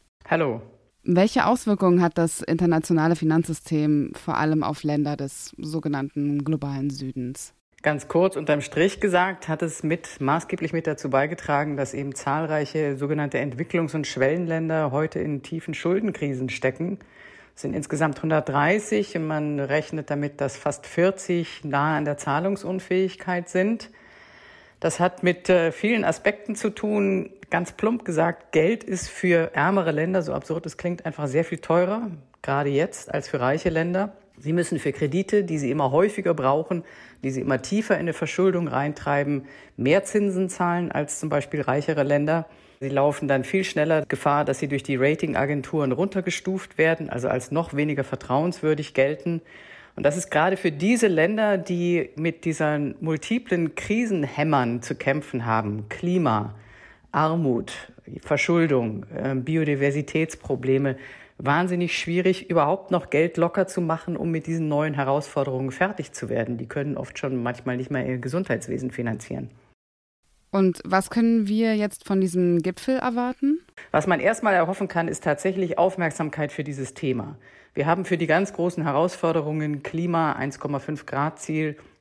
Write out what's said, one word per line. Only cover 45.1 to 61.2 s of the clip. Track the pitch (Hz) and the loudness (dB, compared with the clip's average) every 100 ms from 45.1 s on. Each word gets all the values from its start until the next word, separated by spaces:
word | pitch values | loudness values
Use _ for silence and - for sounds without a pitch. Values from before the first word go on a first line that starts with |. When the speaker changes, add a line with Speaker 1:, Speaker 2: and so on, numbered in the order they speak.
| 156 160 104 139 147 131 156 139 | 2 0 0 0 -2 -2 0 0
Speaker 1:
runtergestuft | 127 196 190 175 - - 190 - - | 2 0 0 -4 -4 -4 -6 -4 2
werden, | 160 165 156 | 4 4 -2
also | 123 123 | -4 0
als | 123 - | -2 0
noch | 156 170 | -2 -2
weniger | 143 151 139 135 | 0 0 0 -4
vertrauenswürdig | - - 131 170 - 156 151 147 | -6 0 0 0 0 0 0 0
gelten. | - 135 151 170 165 - - - - - - | 2 2 2 -2 -4 -6 -20 -20 -20 -18 0
Und | |
das | 147 175 | 0 0
ist | - | 0
gerade | 151 175 190 | 2 2 2
für | - | -2
diese | 143 190 240 220 | 0 2 4 4
Länder, | 160 165 220 214 190 | 4 2 2 2 0
die | 165 175 175 170 - - | 0 0 2 2 0 -2
mit | 165 160 165 | -4 -2 -4
diesen | 156 156 147 147 - | 0 0 0 -2 -4
multiplen | 160 156 - 233 - 175 165 | -4 -4 -2 -2 0 0 0
Krisenhämmern | - - 214 233 185 139 - 151 143 120 120 | -4 -2 0 0 0 -2 0 2 2 2 -2
zu | - | -4
kämpfen | 135 139 147 - 123 117 | -4 -2 -2 -2 -4 0
haben, | 113 107 107 104 | 0 0 -4 -8
Klima, | - 175 180 147 110 107 - - - - - _ | -6 -2 2 2 2 0 -8 -20 -20 -20 -20 _
Armut, | 147 156 170 143 117 - - - - - - | 0 2 2 2 0 -2 -10 -16 -20 -16 -10
Verschuldung, | - 143 - 170 165 135 113 104 101 | -2 0 4 4 4 4 2 -4 -8
äh, | - 135 | -6 -2
Biodiversitätsprobleme, | 131 127 160 151 143 139 143 147 156 160 - - 131 127 135 135 127 - - | -2 0 0 2 2 2 0 0 0 -2 -4 -4 -2 2 2 2 -2 -10 -20